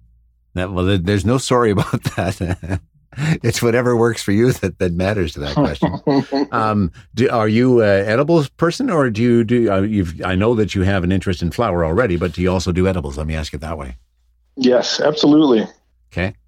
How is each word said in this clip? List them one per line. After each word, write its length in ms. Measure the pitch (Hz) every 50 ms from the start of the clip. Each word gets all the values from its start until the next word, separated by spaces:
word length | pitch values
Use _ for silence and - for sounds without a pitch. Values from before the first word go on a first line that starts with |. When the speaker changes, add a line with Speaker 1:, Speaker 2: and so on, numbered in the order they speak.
| _ _ _ _ _ _ _ _ _ _ -
Speaker 1:
That, 180 | 90 92 98
well, 140 | 95 90 90
there, 120 | 92 101
there's 280 | 98 82 95 104 98 80
no 120 | 107 127
sorry 340 | 135 - - 127 123 120 107
<laughs> 60 | 101
about 260 | 104 - - - 123 - - -
that. 640 | - 92 95 - - 95 85 87 - - 82 95 85 - _ _ _ _ _ - 135 147 156 160 - -
It's 180 | 113 - -
whatever 340 | 120 117 113 127 123 123 123
works 260 | 113 117 117 110 - -
for 80 | -
you 220 | 101 107 117 127 120
that, 260 | - - 92 - -
that 140 | 92 92 85
matters 400 | 87 92 98 107 104 87 76 -
to 60 | 71
that 140 | 71 71 -
question. 360 | 151 143 117 - - 175 - - 131 -
Speaker 2:
<laughs> 460 | 151 - 139 - - - 277 294 -
Speaker 1:
Um, 400 | - 117 110 110 107 104 98 85 - - - _ -
do, 140 | - 127 -
are 180 | 131 113 107
you 340 | 110 107 117 123 127 123 117
a 240 | 110 101 98 98 101
edibles 420 | 107 110 123 147 151 170 165 143 -
person, 400 | - - 165 170 - - 277 262
or 200 | 185 156 135 127
do 120 | 104 104
you 220 | 120 123 117 117 117
do? 280 | 104 120 123 117 104
Uh, 100 | 98 95
you've, 400 | 98 110 107 101 90 85 80 85 -
I 120 | 90 92
know 180 | 92 104 117 127
that 200 | 110 104 90 -
you 80 | 98 92
have 200 | 98 98 95 85
an 80 | 87
interest 300 | 95 95 - 101 92 -
in 100 | 87 82
flower 320 | - - 120 107 87 87 85
already, 300 | 78 82 107 127 104 85
but 160 | 82 82 85 78
do 80 | -
you 100 | 90 90
also 200 | 90 92 82 95
do 160 | 85 90 92
edibles? 300 | 95 92 90 73 71 69
Let 100 | 69 76
me 80 | 78 80
ask 180 | 78 76 - -
it 60 | 71
that 160 | 76 78 82
way. 200 | 78 69 65 62 - _ _ _ _ _ _ _ _ _ _ _
Speaker 2:
Yes, 440 | - 127 123 123 120 120 - - -
absolutely. 640 | - 143 147 - - 147 147 151 156 139 120 107 104 98 - _ _ _ _ _ _ _
Speaker 1:
Okay. 160 | - 85 90
Speaker 2:
In 60 | 101 - - _